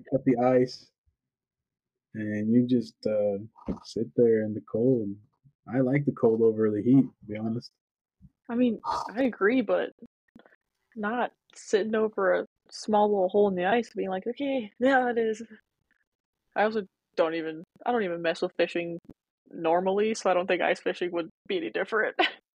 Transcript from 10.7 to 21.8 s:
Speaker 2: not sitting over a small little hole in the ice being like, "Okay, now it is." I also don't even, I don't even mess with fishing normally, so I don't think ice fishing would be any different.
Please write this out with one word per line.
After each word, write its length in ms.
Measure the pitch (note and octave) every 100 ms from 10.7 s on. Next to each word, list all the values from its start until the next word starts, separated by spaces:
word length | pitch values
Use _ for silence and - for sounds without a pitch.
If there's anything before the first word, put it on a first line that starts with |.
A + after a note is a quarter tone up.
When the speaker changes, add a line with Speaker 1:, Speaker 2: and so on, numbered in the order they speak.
| _ _
Speaker 2:
not 380 | A3+ G#3 B3 G#3+ - _
sitting 400 | - - G#3+ A3
over 400 | A3 A3 G#3+ F#3+
a 120 | F3+ G#3+ _ _
small 380 | - - G#3+ G#3
little 220 | G3+ F#3
hole 180 | G3+ G3+
in 60 |
the 100 | F3+
ice 260 | F3+ A#3+ A3+ G#3
being 140 | F#3+
like, 160 | F#3 G#3+
"Okay, 440 | A#3+ C#4+ C4+ G#3 -
now 300 | B3+ C4+ B3
it 80 | A#3
is." 260 | A3+ G#3+ A3+ G#3+ _ _ _ _ _ _ _ _ _
I 100 | -
also 220 | G#3 A3 F#3+ _ _ -
don't 180 | E3
even, 300 | E3 D#3+ D#3+ F3+ - -
I 60 |
don't 100 | A#3+
even 180 | F#3+ E3+
mess 220 | E3+ E3+
with 100 | F3+ -
fishing 400 | E3+ E3+ E3+ E3+ - - _ _ _
normally, 640 | - E3 F3 F#3 G3+ A3
so 140 | A3 G3
I 60 |
don't 120 | F3+ F#3+
think 140 | F3+
ice 200 | E3 F3
fishing 320 | F3+ F3+ F3+
would 180 | E3+ E3 _ -
be 80 | F#3+
any 140 | E3
different. 460 | E3